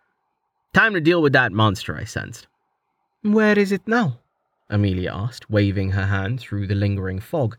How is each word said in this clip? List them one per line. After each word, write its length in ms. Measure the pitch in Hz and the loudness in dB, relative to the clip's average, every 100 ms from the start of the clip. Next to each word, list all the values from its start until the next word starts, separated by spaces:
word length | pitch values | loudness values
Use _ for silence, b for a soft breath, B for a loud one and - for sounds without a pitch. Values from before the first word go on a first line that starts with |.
| _ _ _ _ _ _ _ | _ _ _ _ _ _ _
Time 220 | 190 220 | 0 2
to 60 | 196 | 2
deal 220 | 151 175 | 2 4
with 100 | 147 | 2
that 200 | 131 123 | 2 0
monster 440 | 95 110 92 - 71 | 2 2 2 -6 -10
I 80 | |
sensed." 440 | - - - - - _ _ _ _ _ _ _ | -8 -8 -10 -14 -20 _ _ _ _ _ _ _
"Where 360 | 214 214 214 208 | 0 4 4 4
is 140 | 196 | 2
it 140 | 196 - | 0 0
now?" 340 | 226 196 117 _ _ _ _ - | 0 0 -4 _ _ _ _ -4
Amelia 440 | 104 101 92 90 | 0 2 0 -4
asked, 360 | 71 120 - - | -4 -6 -8 -2
waving 440 | 107 101 98 95 | 0 2 0 -2
her 140 | 98 95 | 0 0
hand 340 | 98 98 127 | -2 -2 -6
through 260 | - 101 98 | -6 -6 -2
the 80 | |
lingering 460 | 101 101 98 95 92 | 0 0 -2 -4 -8
fog 360 | - 170 117 | -6 -4 -4